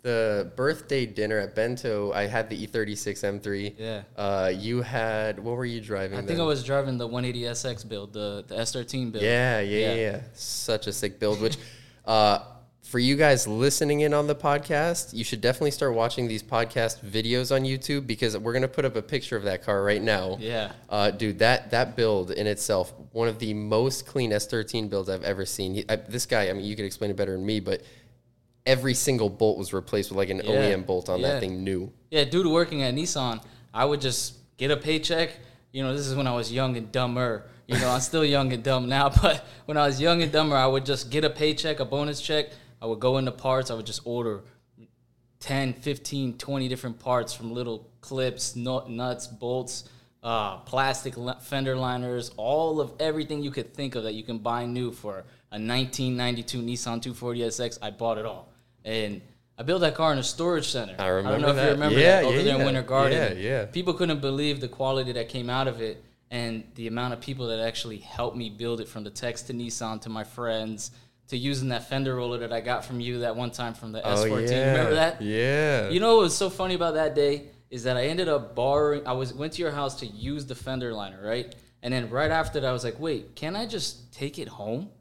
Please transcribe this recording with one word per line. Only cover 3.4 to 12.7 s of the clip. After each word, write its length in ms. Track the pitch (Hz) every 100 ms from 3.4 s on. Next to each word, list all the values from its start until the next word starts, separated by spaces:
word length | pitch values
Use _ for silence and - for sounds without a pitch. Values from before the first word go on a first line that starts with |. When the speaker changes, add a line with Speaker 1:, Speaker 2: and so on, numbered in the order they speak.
Speaker 1:
three. 340 | 104 101 101 101
Speaker 2:
Yeah. 240 | 110 107 98
Speaker 1:
Uh, 380 | - 101 98 95
you 280 | 92 104 120
had, 560 | 120 123 113 110 107 101
what 180 | 110 120
were 80 |
you 160 | 123 117
driving 380 | 107 101 98 98
Speaker 2:
I 20 |
think 80 | -
Speaker 1:
then? 120 | 170
Speaker 2:
I 40 |
was 180 | 160 143
driving 360 | 123 139 139 123
the 80 | 120
one 180 | 120
eighty 220 | 123 120 120
S 180 | 117
X 200 | 135 113
build, 280 | 107 107 101
the, 320 | 104 104 101 101
the 120 | 98
S 140 | 113
thirteen 380 | 131 120 135 123
build. 140 | 110
Speaker 1:
Yeah, 360 | 104 120 127 113
yeah, 180 | 101 104
yeah, 160 | 107
Speaker 2:
Yeah. 160 | 117 110
Speaker 1:
yeah. 80 | 101 -
Such 520 | - - - - 110 -
a 60 |
sick 260 | 98 104 -
build, 220 | 107 104
which, 160 | 113 143 - -
<laughs> 240 | - -
uh, 360 | - 110 107 101 - - -